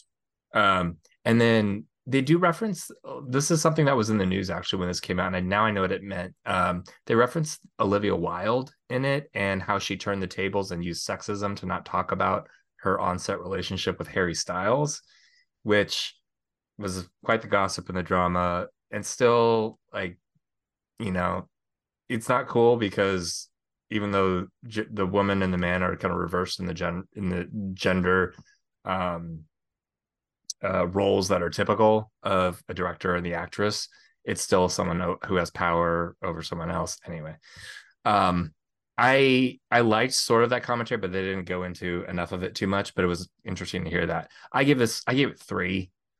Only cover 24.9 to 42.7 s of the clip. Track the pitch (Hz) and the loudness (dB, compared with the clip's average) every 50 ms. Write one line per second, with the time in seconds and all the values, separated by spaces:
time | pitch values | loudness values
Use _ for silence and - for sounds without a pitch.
24.9 | 110 104 98 92 98 101 98 101 98 98 95 92 92 90 90 87 90 90 90 90 | -4 -2 -2 2 2 2 2 4 2 2 2 0 0 0 0 0 0 0 0 -2
25.9 | 90 - - 92 90 87 85 82 - - - - - - 92 87 82 82 87 87 | -2 -2 -2 -2 -2 -2 -2 -2 -2 -2 -2 -4 -6 -8 -6 -8 -6 -4 -4 -4
26.9 | 87 90 95 - _ 107 98 90 90 90 87 - - 107 98 95 95 - - 95 | -4 -6 -10 -12 _ -6 -4 -4 -2 -4 -6 -6 -8 -8 -6 -8 -8 -4 -2 0
27.9 | 92 92 90 90 92 92 90 82 - - - _ _ _ _ _ _ _ _ 95 | 0 2 2 2 2 2 2 0 -4 -12 -20 _ _ _ _ _ _ _ _ -6
28.9 | 92 95 90 90 87 85 85 82 82 78 78 _ _ _ _ _ _ _ _ _ | -4 -2 -2 -4 -6 -6 -8 -12 -12 -14 -16 _ _ _ _ _ _ _ _ _
29.9 | _ _ _ _ _ _ _ _ _ _ _ - - - - 98 95 92 90 90 | _ _ _ _ _ _ _ _ _ _ _ -16 -12 -6 -4 -2 0 0 0 0
30.9 | 92 101 101 98 98 98 95 95 98 90 87 85 - - - - 107 107 110 110 | 0 2 2 4 4 2 2 2 0 0 0 -2 -2 -2 0 0 4 4 6 6
31.9 | 110 107 110 - _ _ - 104 98 92 92 90 85 - _ - 90 87 90 87 | 6 4 0 -4 _ _ -4 0 2 2 2 0 -2 -4 _ -12 -6 -4 -4 -4
32.9 | 85 - - 92 87 90 87 87 85 82 87 90 - - 104 104 110 - - - | -4 -4 -2 0 0 0 -2 -2 -4 -6 -6 -8 -4 -2 0 0 0 -2 -8 -10
33.9 | _ _ _ _ _ _ _ 117 104 - - - 101 92 90 87 - - 92 87 | _ _ _ _ _ _ _ -6 -6 -6 0 2 4 4 4 4 2 0 -2 -2
34.9 | 85 85 87 87 92 - - - 95 90 85 - - - 90 87 85 85 87 85 | -2 -2 -2 -4 -4 -6 -4 -2 0 0 0 -2 -2 -2 0 2 2 2 2 2
35.9 | 85 85 85 87 - _ - 92 82 82 80 - - 87 82 85 85 82 80 85 | 0 0 -2 -4 -8 _ -8 -6 -6 -6 -8 -8 -8 -8 -6 -4 -4 -4 -4 -6
36.9 | - - - - 85 80 76 78 80 - _ - - - - - - - - _ | -8 -12 -12 -14 -12 -12 -12 -14 -16 -18 _ -20 -20 -20 -18 -18 -18 -18 -20 _
37.9 | _ _ _ 107 104 101 95 92 90 87 82 78 - _ _ _ _ _ _ _ | _ _ _ 2 4 4 4 4 2 0 -2 -4 -8 _ _ _ _ _ _ _
38.9 | _ - 120 127 135 135 139 135 131 127 131 127 131 - _ _ - 120 120 110 | _ 2 4 4 6 6 6 6 6 4 2 0 -2 -6 _ _ 4 4 6 6
39.9 | 107 107 120 127 - - - - 120 113 120 120 123 120 - - 123 117 117 113 | 4 4 2 2 0 -2 2 4 4 4 6 4 2 -2 -2 -2 -4 -4 -2 -4
40.9 | 123 110 98 90 90 95 95 95 95 95 90 85 90 90 92 90 87 - 90 90 | -4 -4 -4 -4 -4 -4 -2 -2 -4 -6 -6 -6 -6 -4 -4 -6 -8 -6 -6 -4
41.9 | 87 87 - - 87 90 87 - 98 90 90 - - - 104 95 | -4 -4 -4 -4 -4 -4 -4 -4 -4 -6 -6 -6 -4 -4 -2 0